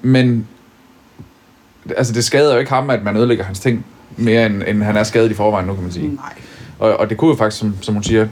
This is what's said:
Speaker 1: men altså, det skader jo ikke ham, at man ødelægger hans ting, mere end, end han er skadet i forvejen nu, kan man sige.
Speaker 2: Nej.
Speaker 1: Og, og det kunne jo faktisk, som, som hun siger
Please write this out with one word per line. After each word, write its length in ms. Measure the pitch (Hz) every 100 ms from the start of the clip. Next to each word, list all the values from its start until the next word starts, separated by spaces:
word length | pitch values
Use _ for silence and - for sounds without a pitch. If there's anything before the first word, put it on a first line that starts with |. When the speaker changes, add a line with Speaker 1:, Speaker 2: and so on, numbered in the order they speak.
Speaker 1:
men 460 | 131 127 127 120 110 - _ _ _ _ _ _ - _ _ _ _ _ - -
altså, 160 | 123
det 120 | 113 -
skader 280 | - 151
jo 60 | 123
ikke 120 | 131
ham, 180 | 135 143
at 140 | 120
man 140 | 101 104
ødelægger 260 | 120 113
hans 160 | 95 95
ting, 260 | 131 113 - - - -
mere 280 | 117 113 113
end, 180 | 101 92
end 160 | 104
han 140 | 104 104
er 60 |
skadet 280 | 107 117 113
i 20 |
forvejen 340 | 104 104 104 92
nu, 60 |
kan 100 | 95
man 80 | 90
sige. 160 | 87 151 -
Speaker 2:
Nej. 180 | - - - - - -
Speaker 1:
Og, 180 | 113 107
og 120 | 107
det 80 | 110
kunne 120 | -
jo 60 | 107
faktisk, 240 | 110 107
som, 160 | 107 98
som 120 | -
hun 100 | 104
siger 240 | 101 110 110